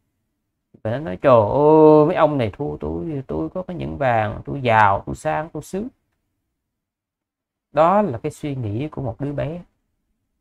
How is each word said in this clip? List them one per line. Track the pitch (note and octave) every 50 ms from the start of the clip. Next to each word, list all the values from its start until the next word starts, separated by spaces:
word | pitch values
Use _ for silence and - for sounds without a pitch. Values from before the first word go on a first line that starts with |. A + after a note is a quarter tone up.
| _ _ _ _ _ _ _ _ _ _ _ _ _ _ _ _ _
Và | A2
nó | A#2 C#3
nói: | D#3 F3+ F#3 F#3
"Trời | - C#3+ B2 A2+
ơi, | G#2 G#2 A#2+ C3+ D3 D3+ D#3 D#3 D#3 D3+ D3+ D3+ D3+ D#3
mấy | F#3
ông | D3 D#3+ D3+ D3+ C3+
này | A#2 G2+ -
thua | - D3 D3 D3 D3
tôi, | D3+ D3+ E3 E3+ F3 E3 D3+ C3+ C3+ -
tôi | D#3 D#3 D#3+ D#3+
có | - F#3
cái | F#3 - F3+
nhẫn | D3+ C3+ C#3+ D#3+ D3+
vàng, | C#3 B2+ A#2 A2+ G#2+ G#2 F#2+ F2+ -
tôi | C#3 C#3 C#3+
giàu, | B2+ A#2 A2 A2 G#2+ G2 G2 G2 -
tôi | - C3+
sang, | - - D#3 D#3 D#3 D#3 E3
tôi | - D3+ C#3+
sướng." | - - F#3+ A3+ C4+ - _ _ _ _ _ _ _ _ _ _ _ _ _ _ _ _ _ _ _ _ _ _ _ _ _ _ _ _ _ _ _ _ _ _ _
Đó | - D3 D#3+ F3 G3 G#3
là | G#3 F3 A#2 A2
cái | - D3+
suy | - - - D3 C#3
nghĩ | C3 A#2 G#2 G2+ A#2 D3 D#3
của | - -
một | C#3 A#2 A2 -
đứa | C3 C#3+
bé. | D3 C#3 C3 C#3+ E3 F3 E3 _ _ _ _ _ _ _ _ _ _ _ _ _ _ _